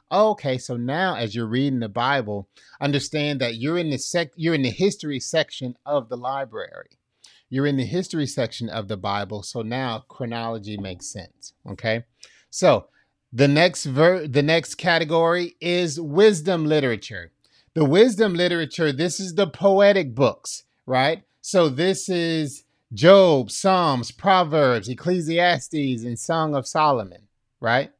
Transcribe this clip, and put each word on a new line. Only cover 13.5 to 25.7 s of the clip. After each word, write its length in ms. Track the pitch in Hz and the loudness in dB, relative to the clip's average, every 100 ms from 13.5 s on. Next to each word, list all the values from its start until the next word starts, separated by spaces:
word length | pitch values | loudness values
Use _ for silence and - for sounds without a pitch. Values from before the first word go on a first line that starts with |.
| 147 180 - | 4 2 0
ver-, 420 | 147 131 165 185 151 | -4 2 4 2 0
the 160 | 131 | 0
next 320 | 143 170 - | 2 0 -2
category 800 | - 185 165 160 165 165 175 175 - | -4 0 0 2 2 2 2 -4 -6
is 400 | 170 175 175 143 | -2 0 -2 -4
wisdom 640 | 156 151 214 180 156 175 151 | -2 4 6 4 0 0 2
literature. 640 | 151 135 110 - 98 85 _ _ _ _ | 2 2 -2 -8 -16 -18 _ _ _ _
The 100 | 165 | 0
wisdom 500 | 143 175 254 196 220 | 4 6 6 4 0
literature, 580 | 170 175 170 151 - 156 | 2 0 0 -4 -2 -2
this 280 | 135 175 - | 0 -2 -4
is 160 | 190 160 | -6 -2
the 100 | 190 | -2
poetic 680 | - 196 196 202 196 143 | 2 4 6 6 4 0
books, 500 | 113 123 - - - _ _ - | 0 0 0 -10 -14 _ _ -4
right? 360 | 127 139 165 _ _ | 0 0 -2 _ _
So 280 | - 190 160 | -2 2 2
this 400 | 127 180 190 - | 2 0 -2 -2
is 560 | 180 165 160 147 - _ _ - | -2 0 -2 -4 -8 _ _ -14
Job, 600 | 104 156 196 180 143 120 | 4 8 10 8 4 0
Psalms, 580 | - 190 185 170 131 113 | -2 2 2 2 0 -4
Proverbs, 800 | - 190 185 165 156 135 117 101 | -4 2 4 4 2 4 2 -2
Ecclesiastes, 1160 | 120 175 185 156 165 175 160 - | -6 -2 -2 -2 2 2 2 -2